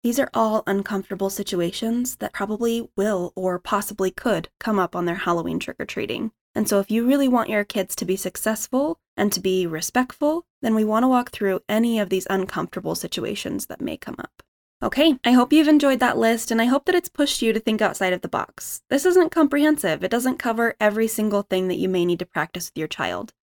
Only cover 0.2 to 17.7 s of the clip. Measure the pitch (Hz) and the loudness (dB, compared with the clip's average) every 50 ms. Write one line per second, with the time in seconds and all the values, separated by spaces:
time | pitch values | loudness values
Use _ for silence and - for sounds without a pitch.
0.2 | 262 - - 226 226 220 214 220 - - 196 196 196 - 214 196 190 _ 196 180 | -2 0 0 0 0 2 0 0 0 0 -2 -2 -2 -2 -4 -6 -6 _ -6 -4
1.2 | 196 196 196 - 202 - 196 175 170 170 - - 233 226 233 240 247 - - _ | -4 -4 -2 -4 -6 -4 -2 -2 -2 -2 -4 -4 -4 -2 -2 -2 -2 -4 -6 _
2.2 | 214 208 - - 202 202 214 202 233 233 233 233 226 - _ - 196 214 208 180 | -10 -8 -4 -6 -4 -4 -2 -2 0 0 0 -2 -6 -6 _ -2 0 0 0 0
3.2 | 175 175 _ 190 185 185 180 180 _ - 220 202 208 - 208 - 190 185 - - | -2 -4 _ -4 -2 -2 -2 -2 _ -2 -2 -2 -2 -4 -4 -2 -2 -2 -2 -2
4.2 | - 247 208 165 170 - _ _ - 226 214 196 180 170 - 180 175 175 170 180 | -2 0 0 0 -2 -8 _ _ -4 -2 0 0 0 0 -2 -4 -2 -2 -2 -2
5.2 | - 175 170 170 165 170 165 - - - - - - - - - - - - - | -2 0 0 0 -2 -4 -4 -6 -6 -8 -8 -10 -10 -8 -6 -6 -6 -6 -6 -6
6.2 | - 220 _ _ _ _ _ 214 214 208 208 202 196 - 214 226 233 247 277 277 | -6 -8 _ _ _ _ _ -2 0 2 2 0 2 2 0 0 2 2 4 4
7.2 | 277 262 247 240 220 - 214 208 202 _ - 214 185 - - - 196 175 190 196 | 4 4 2 2 0 0 -2 -2 -2 _ -2 -4 -4 -4 -6 -6 -2 -2 -2 -2
8.2 | - 185 - - - 220 220 214 - - - 254 285 311 330 _ _ _ _ - | -4 -8 -8 -4 -4 -4 -2 -4 -6 -2 -2 -2 0 -2 -4 _ _ _ _ -2
9.2 | 202 208 196 185 180 190 185 185 180 170 160 156 - - _ 247 254 247 - _ | -2 0 0 0 0 0 0 0 0 -2 -4 -6 -8 -2 _ -2 -2 -2 -4 _
10.2 | 294 294 311 339 - _ _ _ - 233 220 220 214 214 214 220 240 262 254 247 | 0 0 0 -2 -6 _ _ _ -2 0 2 2 2 2 2 2 4 4 2 2
11.2 | 247 - - - 208 196 185 - _ - 208 220 233 233 226 220 208 180 185 185 | 0 -2 -6 -4 -2 -2 -2 -2 _ -2 0 0 2 2 0 0 0 0 -2 -2
12.2 | 180 - 196 190 185 190 - 170 165 - - 180 - 160 165 - - 170 - - | -2 -2 -2 -2 -2 -4 -4 -6 -6 -6 -8 -8 -6 -6 -6 -6 -6 -8 -6 -6
13.2 | 110 107 214 - - - - 196 - _ - - - - 80 - - - - - | -6 -6 -6 -8 -8 -6 -6 -8 -8 _ -10 -10 -8 -8 -8 -10 -12 -14 -12 -12
14.2 | - - _ _ _ _ _ _ _ _ _ _ - - - 262 302 330 269 254 | -14 -16 _ _ _ _ _ _ _ _ _ _ -6 -4 2 4 4 4 4 4
15.2 | - 240 247 247 247 254 294 311 311 294 311 294 285 277 262 - 262 - - - | 4 6 6 6 6 6 6 4 6 8 6 6 6 4 4 4 2 0 2 2
16.2 | 226 226 233 226 226 - 233 226 226 247 262 277 _ - 427 359 349 - _ - | 2 2 2 0 -2 -2 0 2 4 4 2 2 _ 2 2 2 0 -2 _ 0
17.2 | 285 277 - - - 226 220 220 - 226 | 0 0 0 0 0 0 0 0 0 0